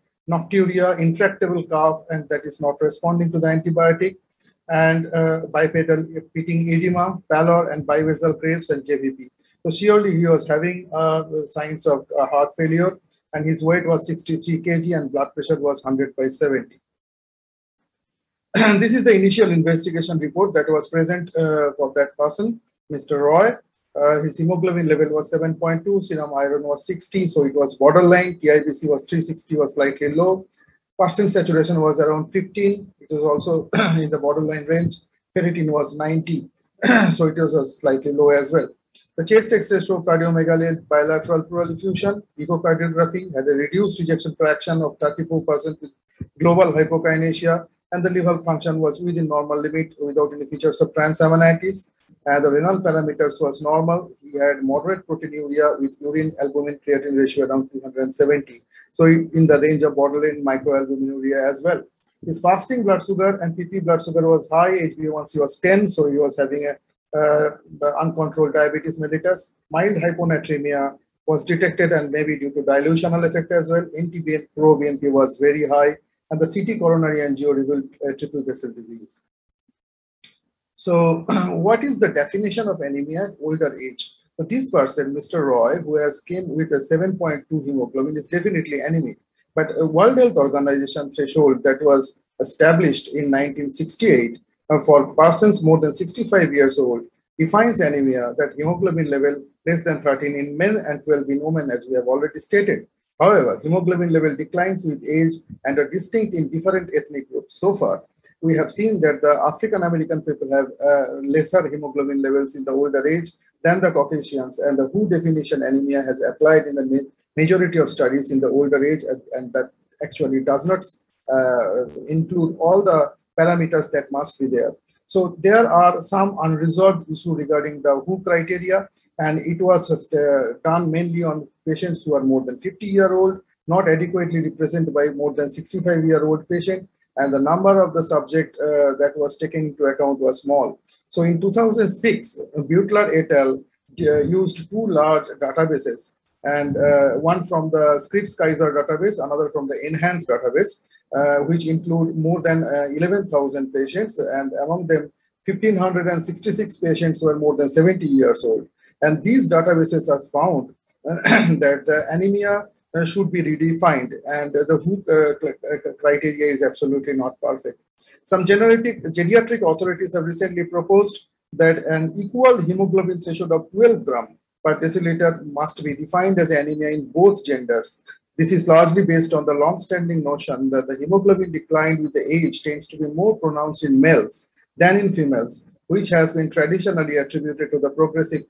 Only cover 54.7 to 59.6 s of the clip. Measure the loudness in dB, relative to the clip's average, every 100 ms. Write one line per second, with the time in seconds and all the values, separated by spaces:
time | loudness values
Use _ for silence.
54.7 | -2 -2 -6 -6 -8 -8 -10 -4 0 2
55.7 | 0 -4 -6 -6 -2 -4 -4 -4 -2 -4
56.7 | -6 -2 -2 0 0 0 0 0 -2 -4
57.7 | -10 -10 -6 -4 0 2 0 -2 -18 _
58.7 | _ _ 2 4 4 2 2 4 6